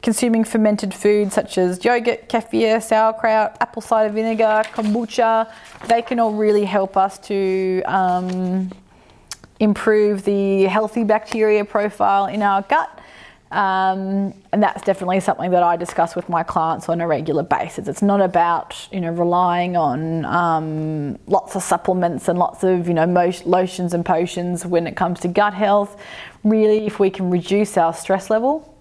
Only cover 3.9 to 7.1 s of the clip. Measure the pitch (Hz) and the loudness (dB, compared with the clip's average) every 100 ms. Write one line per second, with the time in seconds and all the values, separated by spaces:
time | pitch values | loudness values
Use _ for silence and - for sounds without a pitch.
3.9 | 226 214 208 220 220 220 214 220 - 214 | 2 2 0 -2 2 2 2 0 -2 -2
4.9 | 214 233 - 226 226 226 - - - - | 0 -2 0 2 2 0 -6 -20 -18 0
5.9 | 233 233 240 226 214 214 208 202 202 196 | 0 0 0 0 2 2 2 2 0 0
6.9 | 190 190 | 0 0